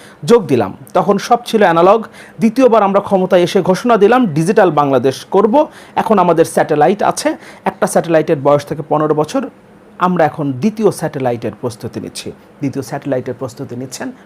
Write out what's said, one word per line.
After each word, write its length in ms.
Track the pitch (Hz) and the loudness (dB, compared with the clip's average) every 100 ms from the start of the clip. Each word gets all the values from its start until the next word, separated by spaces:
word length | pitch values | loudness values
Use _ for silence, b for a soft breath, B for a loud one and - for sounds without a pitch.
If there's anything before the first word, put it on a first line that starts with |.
| B B | B B
যোগ 220 | 147 240 156 | 2 2 2
দিলাম। 320 | 123 98 - - | 0 -2 -6 -6
তখন 240 | 170 175 202 | -2 0 0
সব 200 | - 240 - | 0 -2 0
ছিল 160 | 226 | 2
অ্যানালগ। 440 | 196 165 180 220 - B B - | 2 4 4 2 0 B B -2
দ্বিতীয়বার 440 | 220 220 254 220 | -2 2 2 4
আমরা 160 | 196 196 | 2 0
ক্ষমতায় 420 | 196 196 185 185 | 0 -2 2 2
এসে 200 | 175 202 | 2 0
ঘোষণা 360 | 165 185 247 220 | 0 -2 0 2
দিলাম, 280 | 196 254 233 | 4 4 2
ডিজিটাল 460 | 147 165 220 190 | 0 0 2 2
বাংলাদেশ 540 | 156 143 131 131 - - | 2 2 2 0 -2 -2
করব। 420 | 190 214 269 302 B B - | 0 2 2 0 B B -6
এখন 240 | - 208 | 0 2
আমাদের 260 | 180 165 160 | 4 2 2
স্যাটেলাইট 580 | - 151 147 147 202 | 0 0 2 2 2
আছে। 340 | - - 294 311 B B 202 | -2 -2 -4 -6 B B -8
একটা 220 | - 190 | -4 -2
স্যাটেলাইটের 500 | 190 160 160 151 151 | 0 2 0 2 0
বয়স 220 | 143 143 - | 2 0 0
থেকে 180 | 151 - | -10 -4
পনেরো 260 | 151 151 151 | -2 0 0
বছর। 340 | 147 269 262 - _ - - - | -2 -4 -8 -14 _ -20 -20 -4
আমরা 260 | 180 175 151 | -2 2 0
এখন 280 | - 143 | 0 -6
দ্বিতীয় 380 | 127 202 214 208 | -2 -4 0 -2
স্যাটেলাইটের 600 | - 156 143 127 120 117 104 | -2 -6 -4 -4 -4 -6 -8
প্রস্তুতি 380 | 127 113 113 110 | -10 -10 -12 -10
নিচ্ছি।" 320 | 101 - 104 | -12 -12 -14
দ্বিতীয় 520 | - - - 139 143 | -16 -20 -8 -8 -6
স্যাটেলাইটের 500 | 120 143 147 131 131 120 | -8 -10 -4 -4 -6 -10
প্রস্তুতি 360 | 131 - 135 123 | -10 -12 -12 -12
নিচ্ছেন। 360 | 131 - 254 - | -12 -12 -12 -14